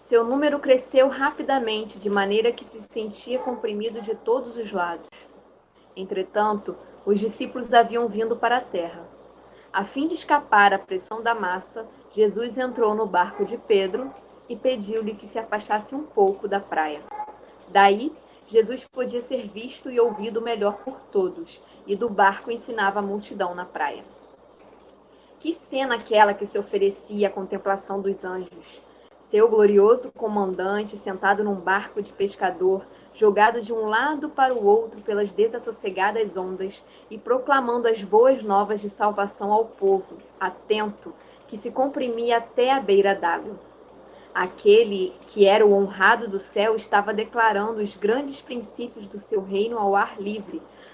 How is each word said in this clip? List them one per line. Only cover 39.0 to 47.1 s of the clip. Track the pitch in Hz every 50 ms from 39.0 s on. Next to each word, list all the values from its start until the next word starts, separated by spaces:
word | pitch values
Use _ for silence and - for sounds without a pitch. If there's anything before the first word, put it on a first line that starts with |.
| 208 214 208 202 202 202 - - 202 202 214
ao | 220 220
povo, | 220 - - 196 196 196 190 185 - - - - - - -
atento, | 190 185 190 - - - 214 214 214 208 208 - - 175 - - - - - - - -
que | 233 208
se | - 240
comprimia | - 254 262 277 277 285 262 247 226 226 233 240 233 233
até | 233 - - - 240 262 269
a | 269
beira | 202 196 196 196 196 196 196
d'água. | 196 180 165 165 - - - 202 - - - - - - - - - - - - - - - -
Aquele | 185 185 185 - - - 208 202 226 233 208 202 190 185 185 - - -
que | - - 214 202
era | 190 202 220 220
o | 208 196
honrado | 196 196 190 196 196 190 202 233 220 233 220
do | 190 196
céu | 196 - - 208 202 226 220
estava | 220 214 - - 202 202 208